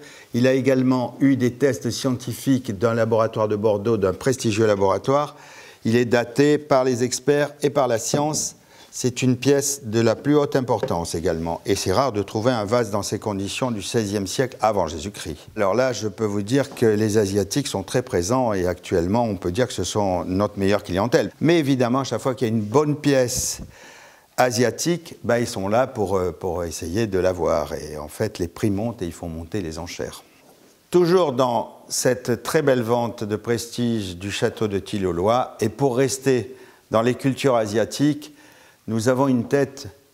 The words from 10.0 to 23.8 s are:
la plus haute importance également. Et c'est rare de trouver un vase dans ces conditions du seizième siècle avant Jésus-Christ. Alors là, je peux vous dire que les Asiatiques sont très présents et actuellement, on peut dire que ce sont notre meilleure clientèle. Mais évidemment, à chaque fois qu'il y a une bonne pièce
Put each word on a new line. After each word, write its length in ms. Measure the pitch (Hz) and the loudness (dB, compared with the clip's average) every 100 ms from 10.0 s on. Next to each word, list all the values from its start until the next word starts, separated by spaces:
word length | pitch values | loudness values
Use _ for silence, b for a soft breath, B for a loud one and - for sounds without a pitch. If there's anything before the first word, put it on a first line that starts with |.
la 140 | 113 107 | 2 2
plus 200 | 143 147 | 2 2
haute 200 | 143 143 | 2 0
importance 600 | 127 113 - 87 85 87 | 0 -2 -2 -4 -4 -2
également. 460 | 85 82 82 82 - | -2 -2 -4 -6 -2
Et 100 | 98 | -2
c'est 160 | - | 2
rare 200 | 92 135 | 2 2
de 100 | 101 | 0
trouver 300 | 98 110 110 | -4 -2 0
un 120 | 123 | 0
vase 280 | 101 120 110 | 0 0 0
dans 100 | 104 | -2
ces 160 | 95 104 | -4 -6
conditions 540 | 113 98 98 - 131 | -4 -4 -4 -4 -4
du 100 | 110 | -4
seizième 460 | 92 120 107 104 98 | -4 -4 -2 -4 -4
siècle 280 | - 127 - | -2 -4 0
avant 240 | 110 104 82 | 0 2 -2
Jésus-Christ. 540 | 135 101 - 92 - - - | -4 -10 -10 -10 -12 -10 -2
Alors 180 | 98 | 0
là, 200 | 107 131 | 2 0
je 140 | 110 107 | 0 -6
peux 180 | 101 110 | -4 -4
vous 180 | 101 | -4
dire 320 | 101 135 131 - | -2 0 -2 0
que 100 | 117 | 2
les 320 | 107 107 107 | 4 2 2
Asiatiques 480 | 101 101 98 - 135 | 2 0 0 -2 -4
sont 160 | 98 | -4
très 220 | 95 131 | -2 -2
présents 500 | 123 95 87 127 123 | 0 -2 0 0 0
et 140 | 98 90 | 0 -2
actuellement, 560 | 90 - 95 85 110 | -4 -2 0 2 0
on 120 | 120 92 | 0 -2
peut 160 | 87 | -4
dire 160 | 90 120 | -2 -2
que 60 | |
ce 100 | - | -2
sont 420 | 90 107 101 90 82 | -4 -2 0 -2 -2
notre 340 | 92 104 - | 0 0 0
meilleure 240 | 98 101 | 2 2
clientèle. 480 | - 87 110 156 104 - | 0 -2 2 2 0 0
Mais 160 | 143 170 | 2 4
évidemment, 440 | 139 135 120 131 | 4 2 2 0
à 20 | |
chaque 180 | 131 117 | -2 -4
fois 140 | 139 120 | -2 -2
qu'il 120 | 117 | 0
y 40 | |
a 20 | |
une 80 | 113 | 0
bonne 340 | 104 123 151 143 | 2 2 2 0
pièce 640 | 147 135 123 - - - - B | 2 2 2 -2 -6 -8 -12 B